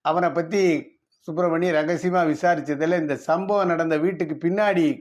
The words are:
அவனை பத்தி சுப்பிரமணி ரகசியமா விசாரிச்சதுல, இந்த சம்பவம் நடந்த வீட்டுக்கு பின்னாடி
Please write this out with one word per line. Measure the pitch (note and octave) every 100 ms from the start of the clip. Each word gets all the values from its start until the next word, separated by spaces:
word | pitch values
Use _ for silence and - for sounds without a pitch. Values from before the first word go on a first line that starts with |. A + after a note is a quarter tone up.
அவனை | D3+ E3 F3
பத்தி | D3+ D#3+ G3+ F#3 D3+ - _ _
சுப்பிரமணி | _ - D#3+ F3+ E3 F3+
ரகசியமா | D#3 D3+ E3+ F3+ F3+
விசாரிச்சதுல, | E3 D3+ F3 E3 D3 C#3+ D#3+ F3+
இந்த | D#3 C3+
சம்பவம் | - E3 F#3+ G3+ F#3
நடந்த | E3 E3 D#3
வீட்டுக்கு | E3+ F3 E3 D3+ E3+
பின்னாடி | F#3+ G#3 F3+ D#3 C3+